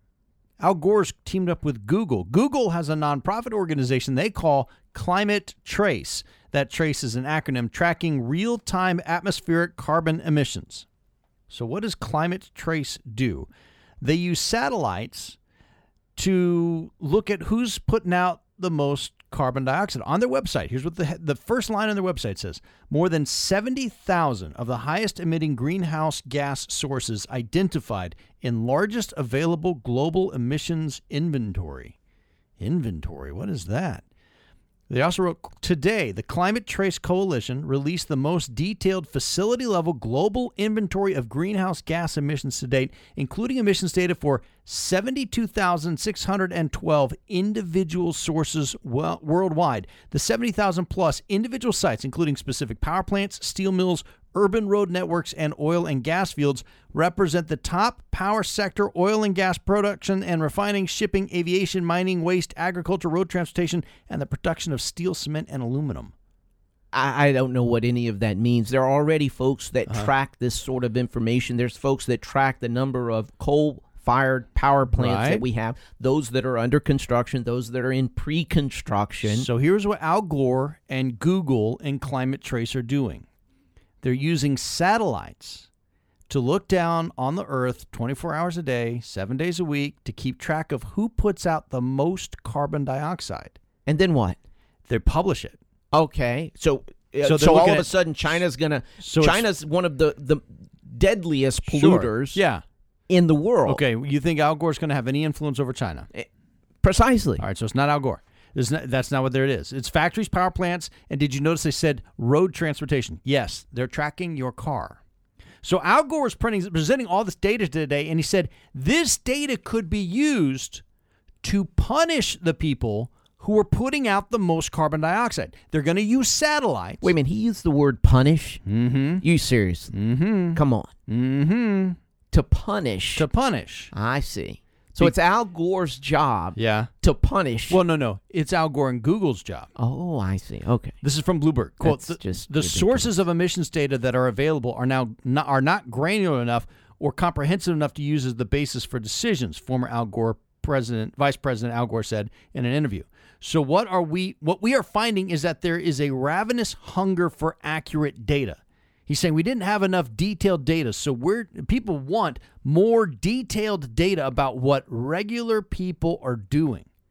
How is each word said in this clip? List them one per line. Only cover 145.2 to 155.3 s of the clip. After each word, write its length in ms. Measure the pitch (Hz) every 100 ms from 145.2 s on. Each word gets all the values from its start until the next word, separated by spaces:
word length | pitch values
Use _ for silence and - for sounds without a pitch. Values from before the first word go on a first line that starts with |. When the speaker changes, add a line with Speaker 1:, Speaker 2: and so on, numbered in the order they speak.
Speaker 1:
not, 220 | 127 139 -
are 160 | 135
not 280 | 139 196 123
granular 520 | 117 165 214 180 131
enough 240 | 120 120 - - _ _
or 140 | 143
comprehensive 600 | - 175 151 147 185 180
enough 220 | 156 147
to 80 | 147
use 240 | 147 151 127
as 80 |
the 100 | 117
basis 400 | 110 143 139 123
for 140 | - 123
decisions," 580 | 107 - 233 143 101 -
former 320 | - 127 117
Al 160 | 120 110
Gore 300 | 113 113 110 _ _
president, 540 | - 139 117 113 110 -
Vice 200 | 143 -
President 380 | 139 113 120
Al 120 | 117 117
Gore 160 | 113
said 260 | - 107 104 - _
in 140 | 131 123
an 60 |
interview. 300 | 143 143 95 - _ - _
So 240 | - 160
what 240 | 135 185 220
are 140 | 185
we, 340 | 156 180 190 -
what 200 | 151 180
we 140 | 220
are 80 | 262
finding 480 | - 208 233 196
is 100 | 190